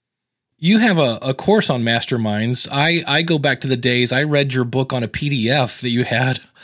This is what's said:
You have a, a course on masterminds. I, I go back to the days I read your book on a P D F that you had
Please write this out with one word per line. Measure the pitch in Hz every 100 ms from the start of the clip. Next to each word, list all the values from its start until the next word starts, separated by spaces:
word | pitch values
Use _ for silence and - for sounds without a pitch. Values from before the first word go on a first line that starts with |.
| _ _ _ _ _ _
You | 165 220
have | 233 165
a, | 131 110
a | 135 131
course | 190 214 -
on | 127
masterminds. | 117 117 - 120 110 104 117 127 -
I, | 139 156 170 135
I | 147
go | 165 156
back | 139 123
to | 135
the | 123
days | 123 123 123
I | 131
read | 151 143 139 127
your |
book | 120 131 131
on | 127
a | 110
P | - 147
D | 139 110
F | 143 120 -
that | 123
you | 120
had | 120 117 131 127 - _